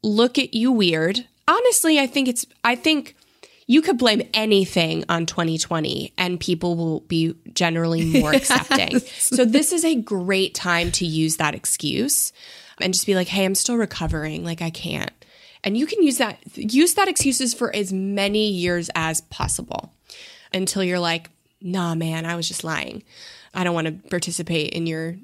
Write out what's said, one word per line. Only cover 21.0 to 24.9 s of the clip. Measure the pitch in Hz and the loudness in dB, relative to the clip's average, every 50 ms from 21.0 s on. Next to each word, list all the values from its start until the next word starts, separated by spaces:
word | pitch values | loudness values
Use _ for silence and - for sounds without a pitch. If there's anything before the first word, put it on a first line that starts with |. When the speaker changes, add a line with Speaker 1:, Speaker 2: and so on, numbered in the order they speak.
| 175 170 165 170 165 - _ _ _ _ _ _ | 0 0 -2 -2 -4 -12 _ _ _ _ _ _
Speaker 1:
"Nah, | - 180 180 190 175 170 165 | -8 -4 -2 -2 -2 0 -2
man, | 165 165 165 160 160 160 | -2 -2 -2 -4 -4 -4
I | 165 170 | -6 -6
was | 170 165 165 | -4 -4 -6
just | - - - | -6 -6 -6
lying. | 165 156 - 71 - 57 - - _ - - - - - - - - _ | -6 -4 -6 -6 -6 -10 -14 -16 _ -20 -20 -20 -20 -20 -20 -20 -12 _
I | 190 180 | -4 -2
don't | 175 170 | -2 0
wanna | 165 160 160 | -2 -2 -4
participate | 156 185 - - - 175 160 - 170 - 170 - 170 165 151 - - | -6 -8 -10 -6 -6 -4 -4 -4 -6 -6 -4 -2 -2 -2 -2 -2 -4
in | 170 165 | -4 -4
your | 165 | -4